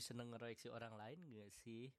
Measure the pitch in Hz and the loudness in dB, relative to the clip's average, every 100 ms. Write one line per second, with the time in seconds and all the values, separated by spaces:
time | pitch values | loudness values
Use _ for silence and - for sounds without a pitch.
0 | - 120 120 113 117 110 120 117 117 107 | 2 2 2 2 2 2 0 2 2 0
1 | 110 156 165 107 104 - 120 113 131 | -2 -2 -4 -4 -4 -6 -2 0 -2